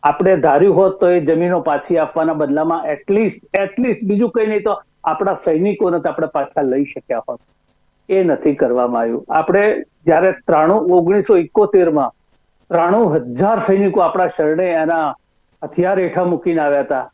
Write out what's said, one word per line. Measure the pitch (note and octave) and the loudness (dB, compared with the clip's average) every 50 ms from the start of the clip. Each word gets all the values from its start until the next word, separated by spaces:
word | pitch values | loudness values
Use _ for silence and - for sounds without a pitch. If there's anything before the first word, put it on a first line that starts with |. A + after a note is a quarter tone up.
| - | 0
આપણે | D3 C#3+ - F#3 E3+ D3 E3+ | 0 0 2 2 2 2 4
ધાર્યું | C3+ D#3 C#3 C#3+ E3+ G3+ F#3 | 4 2 4 4 4 4 4
હોત | F3+ G3 F#3+ F#3+ - | 4 2 2 2 2
તો | - F3 | 2 2
એ | F3+ F3 | 2 2
જમીનો | D#3 C#3 E3 D#3+ F3 F3+ F3+ F3 | 2 0 0 0 0 0 -2 -2
પાછી | - E3 D3 C#3 - - F3+ E3 | -2 -2 -4 -4 -2 -2 0 0
આપવાના | D#3 D3+ - E3 D#3+ D#3+ D#3+ | 0 -2 -2 -2 -2 -2 -2
બદલામાં | D3+ D3+ C#3 C#3 D3+ D#3 E3 E3 E3 D3+ D#3 | -2 -2 -2 -2 -2 -2 -2 -2 -4 -4 -6
at | D3+ C#3+ - - G3 | -8 -8 -4 -2 0
least, | G#3 A3+ G3 - - _ _ - F#3+ | 0 0 0 -4 -6 _ _ -4 -4
at | G3 G3 - - B3 | -4 -2 -4 -4 -2
least | B3+ G3+ - - | -2 -2 -4 -2
બીજું | F#3+ G3+ G3+ A#3+ A#3+ | -2 0 0 0 0
કંઈ | - A#3 A3 G#3+ | 0 0 -2 0
નહીં | G#3+ G#3 G3 | -2 -2 -2
તો | G#3+ G3+ - - _ _ _ _ | -2 -4 -4 -8 _ _ _ _
આપણા | E3 D#3 D#3 G3+ G3 F#3 | -4 -4 -2 -2 -2 -4
સૈનિકોને | - - - D#3+ D#3 F3+ G3+ G3+ - G#3+ F3+ E3+ E3+ | -2 -2 -2 0 0 0 0 0 0 -2 -2 -2 -2
તો | C#3+ F3 | -4 -4
આપણે | D3 - D#3+ D#3 | -4 -4 -6 -4
પાછા | _ D#3+ F3+ - _ - | _ -4 -6 -4 _ -4
લઈ | C#3+ C3 B2+ C3+ C#3+ | -2 0 0 -2 -2
શક્યા | C#3 - D3+ - _ B2+ A2+ - - | -4 -6 -16 -10 _ -8 -6 -6 -8
હોત. | B2 A#2+ _ _ _ _ _ _ _ _ _ _ _ _ _ _ | -12 -12 _ _ _ _ _ _ _ _ _ _ _ _ _ _
એ | F#3+ F#3+ F#3+ | 0 0 2
નથી | F3 D3 - - D#3 C#3+ | 2 0 0 0 -2 0
કરવામાં | C#3+ D3+ B2 A#2+ B2+ B2 B2 B2 A#2 | 2 0 0 2 0 0 0 0 -2
આવ્યું. | A#2 A#2 A2+ C3 - - | -2 -2 -4 -6 -6 -2
આપણે | - D#3 - - E3+ G3 G#3 G#3+ G#3+ - - _ _ _ _ | -2 -2 0 2 2 2 2 2 0 -2 -6 _ _ _ _
જ્યારે | E3+ D#3+ E3+ F3 F#3+ | 2 2 4 4 2
ત્રાણું, | F3 - _ - E3+ D3+ D#3 E3 F#3+ G#3+ | 0 -2 _ 0 2 2 4 4 2 2
ઓગણીસો | - F3+ F3+ F3+ E3+ E3+ G3 G#3 G3 - G#3+ F3+ | 2 2 2 2 4 4 2 0 2 2 2 2
એકોતેર | E3+ - _ - G#3 G3 - F#3+ F3+ E3 | 2 0 _ 0 0 4 4 2 2 4
માં | D#3 D3 C#3 A#2+ - _ _ _ _ _ _ _ _ _ _ _ | 2 0 -2 -2 -4 _ _ _ _ _ _ _ _ _ _ _
ત્રાણું | - E3+ E3 E3+ F#3+ A3 A#3 F#3 D3+ | -2 0 2 2 2 2 2 2 0
હજાર | D#3+ A#2+ B2 A#2+ B2 E3+ G3+ A3+ G#3+ | -2 -4 -4 -4 -2 0 0 0 0
સૈનિકો | - - F#3+ G3 G3+ G3 F#3+ G3+ | 0 0 0 2 2 0 2 2
આપણા | F3+ D#3+ - F3+ F3+ E3+ | 0 0 0 0 -2 -2
શરણે | - - D#3+ D3+ D#3 E3 F#3 F3+ | -2 -2 -2 0 0 0 -2 -2
એના | E3+ D#3+ D#3+ D#3 E3+ E3 D#3+ D3 B2+ _ _ _ _ _ _ _ _ _ - | 0 -2 -2 0 -2 -2 -2 -4 -6 _ _ _ _ _ _ _ _ _ -16
હથિયાર | C#3+ - - F3 F#3 G3 F#3+ | -12 -4 -2 -2 0 0 0
હેઠળ | F#3 E3+ E3+ F3+ F3+ | -2 -2 -2 -2 -2
મૂકીને | F3 F3 E3 - F#3 E3+ D#3+ | -2 -2 -2 -2 -2 -2 0
આવ્યા | D3+ D3 C#3+ C#3+ | 0 0 0 -2
હતા. | C3+ - D3 C3 B2+ - | -2 -2 -4 -6 -6 -10